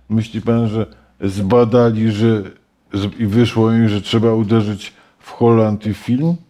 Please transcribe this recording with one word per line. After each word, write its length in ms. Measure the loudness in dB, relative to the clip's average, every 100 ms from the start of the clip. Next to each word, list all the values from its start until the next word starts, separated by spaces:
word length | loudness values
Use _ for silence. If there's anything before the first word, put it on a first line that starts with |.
| -6
myśli 320 | -4 -4 -6
pan, 260 | -2 -2 -2
że 180 | -4 -6 -10 _ _
zbadali, 880 | -6 -4 0 2 4 4 2 2 -2
że 300 | 0 0 0 -4 -16 _ _ _
z-, 260 | -6 -6 -4
i 60 | -2
wyszło 460 | 0 0 2 2
im, 180 | 2 2
że 120 | 0
trzeba 320 | -2 0 2
uderzyć 600 | 0 2 0 0 -6 -12 -20 _ _
w 120 | -20
Holland 540 | 0 2 4 2 -2 -6
i 60 |
film? 420 | -6 -4 -2 -2 -4